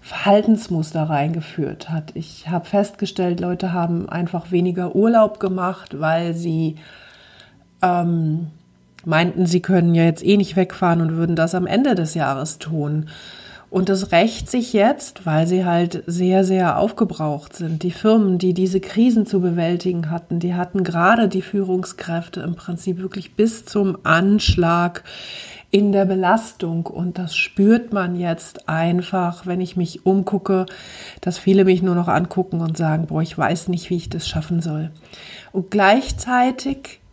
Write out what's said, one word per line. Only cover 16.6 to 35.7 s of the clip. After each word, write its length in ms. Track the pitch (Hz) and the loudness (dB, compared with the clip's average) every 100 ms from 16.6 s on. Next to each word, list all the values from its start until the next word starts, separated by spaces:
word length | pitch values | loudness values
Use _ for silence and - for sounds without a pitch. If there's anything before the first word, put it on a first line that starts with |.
| 175 - | 2 2
aufgebraucht 760 | 220 - 233 - 156 143 - - | -2 0 -2 0 -4 -4 -8 -10
sind. 260 | 165 160 | -6 -4
Die 80 | 180 | -4
Firmen, 460 | 170 214 220 202 180 | -2 4 4 4 2
die 160 | 185 | 0
diese 280 | 180 185 185 | 2 0 0
Krisen 440 | - 208 247 226 | -2 2 4 4
zu 160 | 208 196 | 2 0
bewältigen 720 | 180 170 170 175 180 175 156 | 0 0 0 0 -2 -4 -4
hatten, 300 | 170 - 170 | -6 -4 -4
die 140 | 175 | -2
hatten 300 | 180 180 196 | -2 -2 -2
gerade 420 | 175 170 175 233 214 | -2 2 4 4 2
die 140 | 190 | 0
Führungskräfte 1000 | - 208 190 185 185 - - 170 170 - | -4 -4 -2 -2 -4 -10 -6 -6 -6 -10
im 120 | - | -8
Prinzip 440 | 170 - 170 - 180 | -8 -8 -8 -6 -6
wirklich 360 | 185 196 175 | -6 -10 -12
bis 300 | - 220 220 | 0 0 0
zum 320 | - 208 190 - | -6 0 0 -2
Anschlag 1000 | - 160 190 208 - - 165 170 175 175 - - - - - - - | 0 2 4 2 2 2 2 2 0 -4 -16 -18 -16 -16 -18 -20 0
in 200 | 202 202 | 2 4
der 140 | 196 | 2
Belastung. 800 | 190 190 180 226 - - 170 165 | 2 2 2 2 0 -8 -4 -4
Und 320 | 165 - 180 175 | -4 -6 -6 -6
das 180 | 175 | -6
spürt 600 | - - - 196 233 233 | -4 -4 2 4 4 2
man 260 | 220 180 175 | -2 -2 -2
jetzt 480 | 175 170 - - - | -2 -4 -6 -12 -6
einfach, 800 | 160 170 175 175 190 175 175 185 | 0 2 0 0 -2 -2 -4 -6
wenn 160 | 180 | -4
ich 120 | 180 | -4
mich 300 | - 165 - | -2 -4 -2
umgucke, 640 | - 190 185 202 - 185 185 - - - - - | 2 2 2 -2 0 0 0 -8 -20 -18 -18 -8
dass 160 | - 175 | -8 -2
viele 260 | - 196 | 4 6
mich 160 | 190 185 | 6 4
nur 140 | 185 | 4
noch 140 | 175 175 | 0 2
angucken 520 | 156 175 - 185 170 | 0 0 -2 -2 -2
und 160 | 165 160 | -4 -2
sagen, 300 | 160 156 160 | 0 0 -2
"Boah, 160 | 156 | -2
ich 160 | 165 - | -2 0
weiß 300 | 135 170 - | 0 0 -2
nicht, 200 | 175 - | -6 -4
wie 80 | 175 | -6
ich 140 | - | -4
das 180 | 165 - | -8 -6
schaffen 320 | 160 156 170 | -6 -2 -2
soll." 300 | 165 151 160 - - - - - - | -2 -6 -6 -10 -20 -20 -20 -20 -8
Und 200 | - 175 | -6 -2